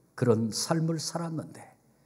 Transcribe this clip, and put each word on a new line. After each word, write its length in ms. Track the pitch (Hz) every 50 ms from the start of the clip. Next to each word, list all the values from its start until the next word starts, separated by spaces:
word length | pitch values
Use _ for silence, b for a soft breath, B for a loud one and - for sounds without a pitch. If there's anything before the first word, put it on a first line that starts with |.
| b _ -
그런 360 | - 127 120 110 110 117 110 104
삶을 460 | - - - 170 165 160 160 165 156
살았는데, 640 | - - - 165 170 165 160 147 101 - - - - - - _ _ _ _ _ _